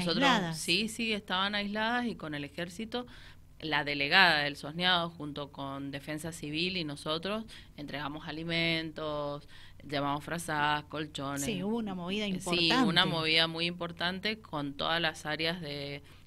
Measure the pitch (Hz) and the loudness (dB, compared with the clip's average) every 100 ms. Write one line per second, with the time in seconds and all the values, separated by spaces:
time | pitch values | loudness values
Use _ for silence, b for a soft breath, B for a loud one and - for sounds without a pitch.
0 | 175 185 269 226 170 160 - 180 220 233 | 2 4 6 6 2 -2 0 2 2 -2
1 | 226 208 208 185 196 208 202 214 220 247 | -2 -2 -2 0 0 0 -2 -2 0 0
2 | 240 175 160 147 143 - 175 175 220 240 | -2 -4 -6 -6 -6 -6 -8 -6 -6 -6
3 | 247 B B B - - 156 147 147 143 | -6 B B B -20 -10 0 0 2 0
4 | 143 185 180 151 147 139 147 165 180 175 | 4 8 8 6 2 -2 -8 0 4 4
5 | 170 170 151 143 139 - 139 139 139 139 | 2 -4 -8 -8 -8 -8 -8 -6 -6 -8
6 | - 151 165 160 147 156 180 185 151 143 | -6 -6 -6 -8 -4 -2 0 0 -4 -4
7 | 156 160 185 220 226 B B - 143 139 | -2 -2 -2 -4 -6 B B -14 -8 -6
8 | 143 151 160 151 165 165 165 165 160 156 | -6 -6 -8 -6 -2 2 2 2 -2 -4
9 | 156 147 147 143 - B B B 139 143 | -4 -2 -4 -6 -10 B B B -4 0
10 | 143 147 147 170 165 151 147 147 147 147 | 0 0 -2 -6 -2 2 2 2 -2 -6
11 | 151 - 139 139 240 185 196 233 208 185 | -6 -6 -4 -2 -2 -2 -2 -2 -2 -4
12 | 175 202 208 185 180 175 165 160 - 170 | -4 -2 -2 -2 2 4 6 8 6 6
13 | 180 160 160 160 165 165 170 175 170 170 | 4 4 4 6 4 2 -2 -2 -6 -2
14 | 170 185 214 220 - 151 143 139 156 165 | -2 0 -2 -4 -6 -4 -4 -2 0 2
15 | 160 160 156 151 160 180 147 143 139 143 | 0 -2 -4 -2 0 -2 -6 -8 -8 -10
16 | - b | -12 b